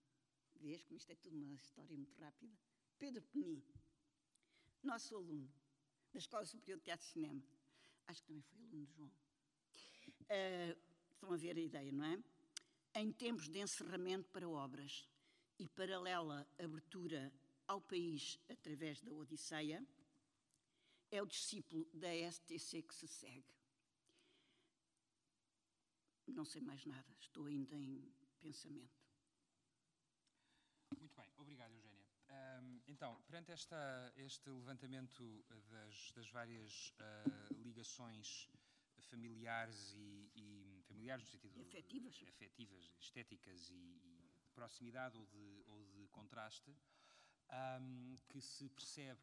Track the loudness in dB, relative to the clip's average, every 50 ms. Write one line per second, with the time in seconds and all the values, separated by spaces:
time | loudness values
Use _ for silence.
0 | _ _ _ _ _ _ _ _ _ _ -12 -6 -4 -4 -4 -4 -6 -8 -10 -10
1 | -10 -10 -12 -14 -10 -6 -4 -2 -2 -2 -4 -6 -10 -12 -12 -12 -10 -6 -6 -6
2 | -6 -6 -8 -10 -10 -10 -10 -12 -14 -14 -14 -16 _ _ _ _ _ _ _ -4
3 | -2 -2 -2 -2 -2 2 4 4 4 4 4 0 -2 -6 -12 -16 -16 -18 -20 _
4 | _ _ _ _ _ _ _ _ _ _ -20 -20 -20 -20 -8 _ 2 2 2 2
5 | 0 -2 -2 -2 -2 0 0 0 -2 -2 -8 -14 -20 _ _ _ _ _ _ _
6 | _ _ -4 -4 -2 2 2 2 2 2 -2 -6 -4 -4 -4 -2 0 0 0 0
7 | 0 -2 2 2 2 4 2 -2 -4 -6 -12 -20 -20 -20 -20 -20 -20 -20 -20 _
8 | -10 -8 -8 -8 -8 -8 -8 -8 -8 -10 -14 -14 -10 -6 -4 -4 -4 -6 -8 -10
9 | -12 -12 -12 -16 _ _ _ _ _ _ _ _ _ _ -16 -14 -14 -14 -14 -14
10 | -12 -12 -12 -4 2 6 6 8 8 6 6 4 4 4 2 0 -4 -16 -20 -20
11 | _ -20 -16 -4 2 6 6 6 6 6 6 6 6 6 4 2 2 4 6 6
12 | 6 6 6 4 2 -2 -12 -20 -10 -6 -6 -6 -6 -8 -20 _ _ _ 4 6
13 | 6 6 6 6 6 6 6 4 4 2 2 4 4 4 4 2 2 2 4 4
14 | 6 8 8 6 6 2 0 0 2 4 4 4 4 2 0 -2 -2 -2 -2 -2
15 | -4 -6 -14 -20 _ -20 -20 -20 -20 _ _ -4 -4 -2 2 4 6 6 6 6
16 | 6 8 8 8 8 6 4 0 0 -4 -4 -2 0 0 0 0 -4 -4 -2 0
17 | 2 4 4 4 2 0 -4 -8 -18 -20 -20 _ _ 4 4 4 4 4 4 6
18 | 6 6 6 4 4 2 0 -2 -4 -8 -8 -6 -4 -2 0 2 2 2 2 0
19 | -2 -4 -4 -4 -4 -2 -2 -2 0 2 2 4 4 4 2 0 -2 -4 -10 -16
20 | -20 -20 _ -20 _ _ _ _ _ _ _ _ _ _ _ _ _ -20 -20 -18
21 | _ 2 4 4 4 4 4 2 2 2 2 0 -2 0 2 2 2 2 0 0
22 | 2 4 6 6 4 4 2 -2 -4 -4 -2 -2 0 0 0 0 -2 -2 -6 -6
23 | -6 -6 -6 -6 -6 -8 -8 -10 -12 -14 -20 -20 _ _ _ _ _ _ _ _
24 | _ _ -20 -20 -20 -20 -20 -20 -20 -20 -20 _ _ _ _ _ _ _ _ _
25 | _ _ _ _ _ _ _ _ _ _ _ _ _ _ _ _ _ _ _ _
26 | _ _ _ _ _ 2 2 4 2 2 0 -2 -2 -2 -2 -2 -2 -4 -4 -4
27 | -6 -10 -12 -12 -12 -8 -4 -2 2 4 6 6 6 4 2 2 2 2 0 0
28 | -2 -6 -12 -16 -20 -20 _ -10 -8 -6 -6 -4 -4 -4 -4 -6 -6 -8 -12 -18
29 | -20 _ _ _ _ _ _ _ _ _ _ _ _ _ _ _ _ _ _ _
30 | _ _ _ _ _ _ _ _ _ _ -20 -20 _ _ _ _ _ -2 -2 -2
31 | -2 -4 -12 -14 -14 -14 -14 -14 -12 -10 -10 -10 -10 -10 -12 -14 -14 -16 -16 -16
32 | -18 -20 _ _ _ -12 -10 -8 -8 -6 -6 -6 -6 -6 -8 -8 -8 -8 -4 -2
33 | 0 -2 -2 -2 -6 -8 -8 -6 -6 -6 -6 -6 -4 -2 0 2 2 2 2 0
34 | -2 -4 -6 -8 -6 -4 -6 -6 -4 -4 -6 -4 -4 -4 -4 -4 -4 -4 -4 -4
35 | -4 -6 -6 -8 -8 -8 -8 -8 -10 -12 -14 -14 -14 -12 -12 -10 -10 -10 -8 -8
36 | -8 -8 -8 -8 -8 -4 -2 -2 -2 -2 -4 -6 -6 -6 -6 -6 -6 -6 -6 -8
37 | -8 -8 -2 2 2 2 2 2 -2 -4 -4 -4 -4 -8 -6 -6 -6 -6 -6 -6
38 | -6 -8 -6 -6 -6 -4 -4 -6 -8 -10 -14 -20 -20 -20 -20 -20 _ _ _ -18
39 | -14 -10 -6 -6 -4 -4 -4 -2 2 4 4 4 4 2 0 -6 -8 -8 -8 -8
40 | -8 -8 -8 -10 -10 -10 -10 -10 -10 -8 -10 -10 -10 -12 -12 -12 -12 -10 -8 -6
41 | -4 -2 -2 -2 -4 -6 -12 -14 -14 -12 -12 -10 -10 -10 -10 -10 -8 -4 -4 -4
42 | -4 -4 -8 -10 -12 -12 -12 -12 -12 -10 -8 -8 -8 -8 -10 -14 -16 -16 -14 -12
43 | -10 -8 -6 -6 -8 -8 -10 -12 -10 -10 -10 -10 -10 -10 -10 -10 -10 -10 -12 -12
44 | -14 -16 -16 -18 -18 -20 -20 -20 -20 -14 -10 -8 -8 -6 -6 -6 -6 -4 -2 0
45 | -2 -2 -2 -6 -10 -12 -12 -12 -12 -12 -12 -14 -14 -14 -14 -14 -14 -12 -12 -12
46 | -14 -12 -12 -12 -12 -8 -6 -6 -4 -4 -6 -10 -12 -14 -18 -18 -20 -20 -20 -20
47 | -20 -20 -20 -20 -20 -20 -20 _ _ -6 -2 0 2 2 2 0 0 -2 -2 -4
48 | -4 -6 -6 -8 -10 -8 -8 -6 -6 -6 -6 -4 -6 -6 -6 -6 -6 -4 -4 -4
49 | -4 -4 -6 -8